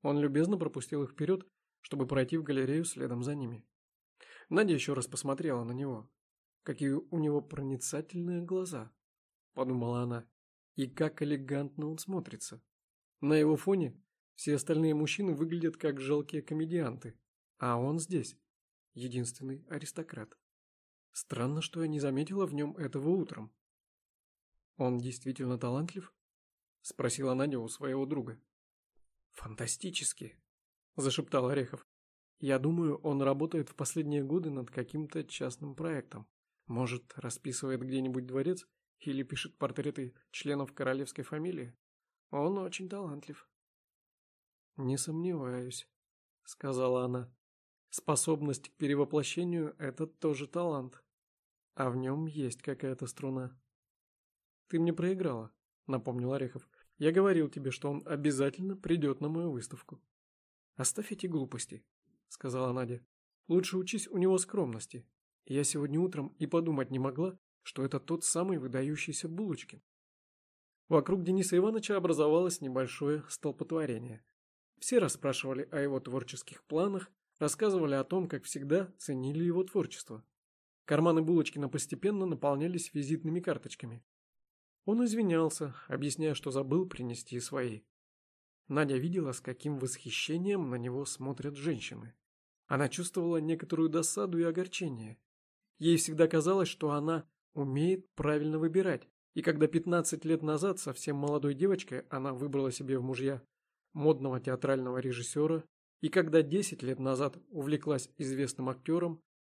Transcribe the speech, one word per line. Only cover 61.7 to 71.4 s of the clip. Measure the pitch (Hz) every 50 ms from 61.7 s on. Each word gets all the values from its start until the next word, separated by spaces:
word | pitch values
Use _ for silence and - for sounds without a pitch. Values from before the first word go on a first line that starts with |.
| - 107 _ _ _ _ _ _ _ _ _ _
сказала | - - - 135 123 131 131 127
Надя. | 123 127 127 117 123 120 - _ _ _ _ _ _ _ _
"Лучше | - 165 185 185 - 185 185
учись | 185 185 - 208 - -
у | - 185
него | 180 190 190 185
скромности. | 185 185 - 208 165 127 113 110 - - - 123 110 _ _ _ _ _ _ _ _
Я | - 127 139 143
сегодня | 135 - 151 143 143 143 160
утром | 180 185 180 156 139 - - _
и | 160
подумать | 143 - 170 170 165 156 135 131 123
не | 135 131
могла, | 127 135 123 139 170 190 185 - _ _ _ _
что | _ - - - 135
это | 131 147 139
тот | - - 165 170 -
самый | - - 170 175 190 185 156
выдающийся | 127 131 120 131 135 147 151 151 - - 143 - - 160
Булочкин". | 165 180 220 196 156 - - - - - _ _ _ _ _ _ _ _ _ _ _ _ _ _ _ _ _ _ _ _ _ _
Вокруг | 160 156 139 - 185 190
Дениса | 170 180 185 196